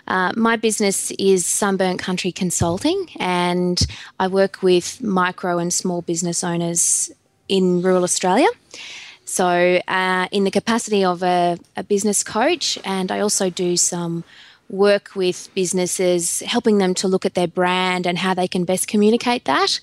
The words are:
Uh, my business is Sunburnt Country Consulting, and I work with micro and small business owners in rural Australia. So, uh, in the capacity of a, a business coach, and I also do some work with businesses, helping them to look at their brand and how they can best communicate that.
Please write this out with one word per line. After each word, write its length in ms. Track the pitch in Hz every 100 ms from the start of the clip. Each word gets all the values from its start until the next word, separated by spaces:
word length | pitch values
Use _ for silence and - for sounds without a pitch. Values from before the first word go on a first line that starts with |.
| -
Uh, 240 | 185 185
my 220 | - 226 233
business 540 | 226 214 202 190 - -
is 260 | 196 190
Sunburnt 560 | - - 202 190 185 180
Country 320 | - 180 185
Consulting, 760 | - 180 - 170 170 302 392 359 -
and 580 | 185 180 175 180 180 180 - - - -
I 100 | 190
work 340 | 190 196 -
with 400 | 185 180 - -
micro 560 | 214 185 180 180 185 175
and 120 | 175
small 300 | - 185 175
business 420 | 175 170 175 170
owners 720 | 180 170 170 170 - - - - _ _ -
in 320 | 196 185 180
rural 220 | 185 185
Australia. 440 | 180 - 185 202 392 480 _ - - - - - -
So, 560 | - 180 175 180 180 -
uh, 400 | 185 185 185 180
in 140 | 202
the 60 | 190
capacity 540 | 190 - 233 - 208
of 180 | 185 175
a, 360 | 185 180 175 170 - -
a 60 |
business 420 | 180 202 208 202
coach, 540 | - 214 277 349 - - 196
and 260 | 190 185
I 80 | 202
also 300 | 208 - 190
do 260 | 180 180 175
some 480 | - 175 170 170 - - - - -
work 400 | 196 202 202 -
with 360 | 196 180 175 -
businesses, 840 | - 180 185 180 - 180 175 170 -
helping 380 | 190 240 233 208
them 160 | 185
to 120 | 180 190
look 200 | 190 196
at 80 |
their 120 | - 175
brand 600 | 180 180 185 185 180 180
and 100 | 175
how 160 | 190
they 160 | 185 180
can 160 | 185
best 240 | 175 185 -
communicate 560 | 214 208 233 247 247
that. 340 | - 285 392 -